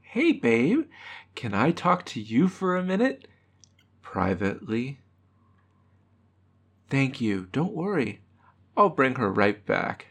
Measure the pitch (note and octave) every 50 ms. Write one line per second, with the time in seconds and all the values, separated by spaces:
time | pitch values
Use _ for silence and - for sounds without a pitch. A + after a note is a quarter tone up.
0 | _ - - G#3+ D#4 E4+ C#4 - - A#2+ A2+ A2+ A#2+ D3 A3 D#4 D#4 - - -
1 | - - - - - _ _ - - A2+ G2+ G2 A2+ D#3 F3 - - F3 F3+ F3+
2 | - - - B2 G#2+ G#2+ A2 A#2+ E3+ F#3+ F#3 - F#3+ F#3 F3+ F#3 F#3 F#3 F#3 G3
3 | A#3 C4 - - - - _ _ _ _ _ _ _ _ _ _ _ _ _ _
4 | _ - - F#2+ F#2 F#2+ F#2+ F#2 G#2 G2 G2+ - - - A2 A2+ B2 C3 C#3 -
5 | _ _ _ _ _ _ _ _ _ _ _ _ _ _ _ _ _ _ _ _
6 | _ _ _ _ _ _ _ _ _ _ _ _ _ _ _ _ _ _ - C#3
7 | C3+ C3 C3 - A#2+ A2 G2+ F#2+ F#2 F#2 - C3 D#3 F#3+ A3+ F3 E3 G3 G#3 E3+
8 | B2 G#2+ G2+ - - _ _ _ _ _ _ _ _ _ _ - D#4 - D#3 -
9 | C3+ C3 B2+ B2+ A#2+ G2+ F#2+ G2 G#2 G#2 G#2 - - - G#2 F#2 - - - -
10 | - -